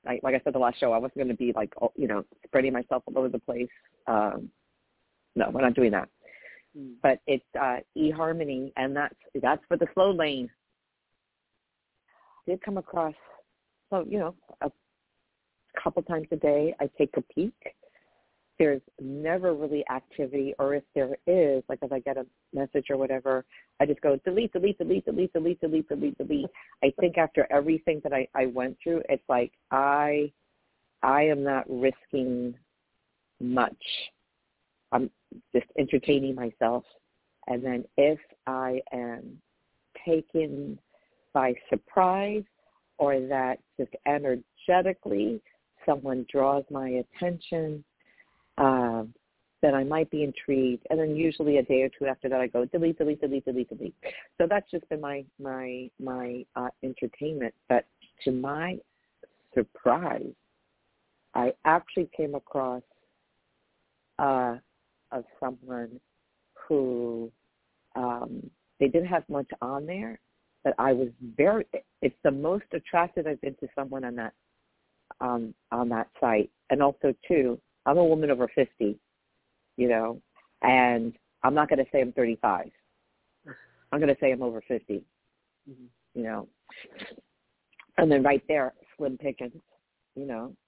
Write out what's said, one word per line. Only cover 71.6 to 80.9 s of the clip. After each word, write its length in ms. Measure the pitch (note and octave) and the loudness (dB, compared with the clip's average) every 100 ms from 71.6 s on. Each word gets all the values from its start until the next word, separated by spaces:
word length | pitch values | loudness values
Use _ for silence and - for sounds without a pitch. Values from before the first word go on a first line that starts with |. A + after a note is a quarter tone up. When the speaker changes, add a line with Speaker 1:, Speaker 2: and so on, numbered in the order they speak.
| - - _ _ | -2 -10 _ _
Speaker 1:
it's 140 | C#3+ _ | -4 _
the 60 | D3+ | 0
most 340 | C#3 D#3 G3+ - | 0 -2 -2 -4
attracted 540 | C3+ - F3 F3 - D#3 | -10 -2 0 0 -2 -4
I've 140 | C#3+ | -4
been 140 | C#3 C3+ | -8 -8
to 120 | C#3 | -10
someone 300 | - C3+ C3+ | -8 -8 -6
on 120 | B2+ A#2+ | -8 -8
that, 180 | A2+ _ _ _ _ _ _ _ _ - | -10 _ _ _ _ _ _ _ _ -6
um, 340 | B2+ A#2+ A2+ - _ | -4 -2 -4 -12 _
on 160 | A#2 A#2+ | -2 0
that 180 | A2+ - - | -2 -4 0
site. 300 | B2 A2 G#2 _ _ | 2 4 0 _ _
And 120 | C3+ | 4
also, 320 | C#3+ C#3 C#3+ B2 - | 4 4 -2 -2 0
too, 320 | E3+ B2+ A#2+ _ _ C3 | 2 2 -2 _ _ 2
I'm 120 | D#3 | 6
a 60 | |
woman 260 | E3+ D#3 D3+ | 6 4 2
over 180 | B2+ A#2+ | 2 2
fifty, 500 | - C3 _ G#2 G#2 _ _ _ _ _ _ _ - | 2 0 _ -2 -2 _ _ _ _ _ _ _ -2
you 120 | B2 | 2
know, 320 | A2+ A2+ A#2 _ _ _ _ | 2 0 -6 _ _ _ _
and 540 | B2 B2+ B2 | 4 6 6